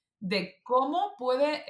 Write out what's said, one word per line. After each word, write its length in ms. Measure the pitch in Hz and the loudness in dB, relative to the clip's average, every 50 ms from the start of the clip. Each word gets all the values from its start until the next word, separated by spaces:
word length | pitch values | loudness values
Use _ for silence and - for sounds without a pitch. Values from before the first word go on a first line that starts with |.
| _ _ _ - | _ _ _ -10
de 400 | 208 180 - 185 175 - - _ _ | -6 -2 -2 -2 -2 -4 -10 _ _
cómo 500 | - 247 254 277 294 320 359 403 403 403 - | 0 2 2 2 2 0 0 -2 -2 -4 -6
puede, 460 | 254 254 254 262 285 302 302 - - - | -2 0 2 4 2 2 2 -2 -6 -6